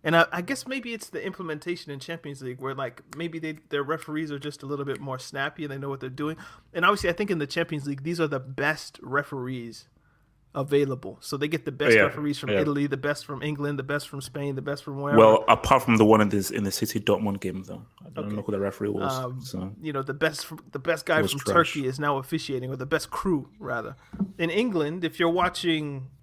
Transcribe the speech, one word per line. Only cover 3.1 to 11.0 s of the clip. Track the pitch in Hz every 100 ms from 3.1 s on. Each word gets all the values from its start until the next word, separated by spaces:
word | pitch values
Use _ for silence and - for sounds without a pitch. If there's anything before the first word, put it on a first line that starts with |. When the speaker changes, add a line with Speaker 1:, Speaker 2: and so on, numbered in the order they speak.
| 147
Speaker 1:
maybe | 170 160
they, | 156 156 _
their | 143
referees | 143 156 - 156 156
are | 143
just | 147 143
a | 139
little | 143
bit | 139 131
more | 139 127
snappy | - 135 143 -
and | 147
they | 139
know | 139
what | 139
they're | 131
doing. | 131 151 156 - - _
And | -
obviously, | 180 202 175
I |
think | 180 208
in | 170
the | 143
Champions | 170 165 151 143
League, | 139
these | 143 170
are | 156
the | 139
best | 135 131 143 151 - -
referees | 123 135 139 135 127 127 117 107 - _ _ _ _ _ _ 143
available. | 139 143 135 127